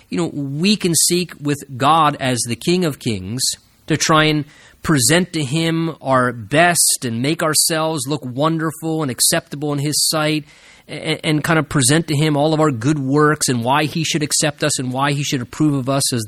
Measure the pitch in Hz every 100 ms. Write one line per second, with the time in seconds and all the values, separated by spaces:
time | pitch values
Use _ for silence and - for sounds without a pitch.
0 | _ 180 165 147 139 143 190 214 180 160
1 | - 180 170 - 147 143 - 127 135 165
2 | 151 143 131 123 117 117 - 180 170 135
3 | 127 101 92 123 - - _ _ - 151
4 | - 156 156 151 143 - - _ - 147
5 | 117 165 185 165 135 160 165 165 165 -
6 | 139 131 123 120 101 143 175 170 - -
7 | 123 113 135 160 160 147 - 160 160 160
8 | 127 147 127 123 156 165 160 - 160 156
9 | 143 120 - 165 - 143 147 143 147 135
10 | - 160 151 156 147 - - - - 92
11 | - - - 151 - 160 147 151 123 156
12 | 160 143 156 143 151 156 156 120 131 151
13 | 131 147 151 151 - 123 117 143 156 170
14 | 151 160 147 - 151 - 151 - 127 127
15 | 143 143 139 139 120 - 151 139 127 139
16 | - 123